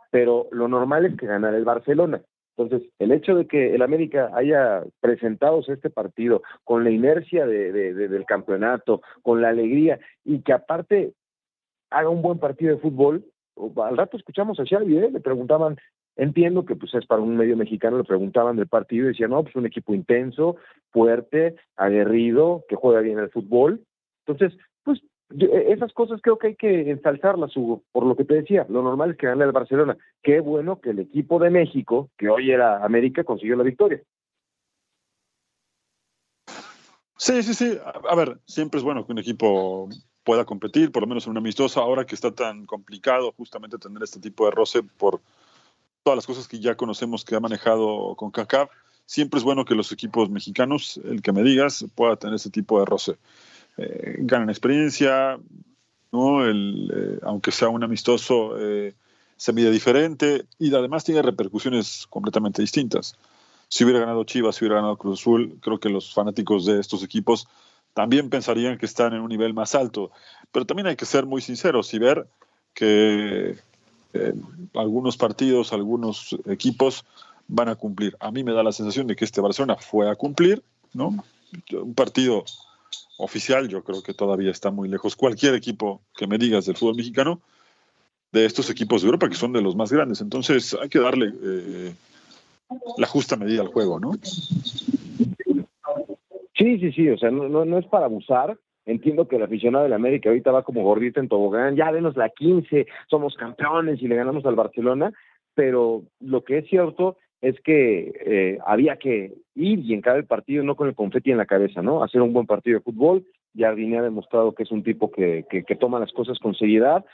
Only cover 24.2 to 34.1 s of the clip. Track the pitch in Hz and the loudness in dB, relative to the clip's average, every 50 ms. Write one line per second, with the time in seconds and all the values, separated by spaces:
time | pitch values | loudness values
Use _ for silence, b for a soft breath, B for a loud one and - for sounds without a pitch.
24.2 | _ - 143 143 196 175 180 b b b _ _ - 277 277 - _ _ _ _ | _ -6 -2 0 0 -2 -2 b b b _ _ -4 -2 -2 -2 _ _ _ _
25.2 | _ - - 143 190 190 233 - - 160 214 - 240 220 - - 233 226 226 208 | _ -12 -2 0 2 2 4 4 4 2 2 0 -2 -4 -4 -4 -4 -4 -4 -2
26.2 | - 233 220 220 233 214 214 - - 214 190 170 147 147 143 139 - 156 143 143 | 0 0 2 2 0 -4 -2 -2 0 0 0 0 0 -2 -4 -2 0 -2 0 2
27.2 | - 196 196 175 151 139 - 135 120 117 113 107 - _ - 123 123 127 120 127 | 2 0 0 0 -2 -4 -4 -2 -2 -2 -2 -4 -6 _ -2 0 2 2 2 2
28.2 | 135 143 151 156 147 - 202 180 - 92 107 123 127 127 131 139 156 175 160 - | 2 2 2 2 2 2 2 2 2 0 -2 0 0 0 0 0 0 -2 -2 -2
29.2 | 143 127 127 139 143 139 131 131 120 - 131 143 151 135 107 b b b b _ | -2 0 2 2 2 2 2 0 0 2 2 2 2 2 0 b b b b _
30.2 | - 143 143 160 143 147 151 147 156 180 190 185 - 120 104 98 92 - - 147 | 2 4 4 4 2 0 -2 -2 -2 -4 -6 -6 -6 -4 -4 -4 -6 -4 -4 -4
31.2 | 139 - 170 170 170 175 175 175 160 135 - 135 107 - 117 127 143 - _ - | -2 0 2 4 4 4 4 4 2 2 0 -4 -2 0 0 -2 -2 -4 _ -4
32.2 | 104 107 107 123 131 131 131 123 123 113 104 101 104 104 117 117 123 131 131 165 | 0 2 2 2 2 2 4 4 4 4 2 2 0 2 2 2 2 2 0 -2
33.2 | 165 - 113 95 104 110 123 123 123 131 131 - 208 202 156 - - _ | -2 -2 -4 -4 -2 -2 0 0 0 0 2 2 2 2 0 -2 -8 _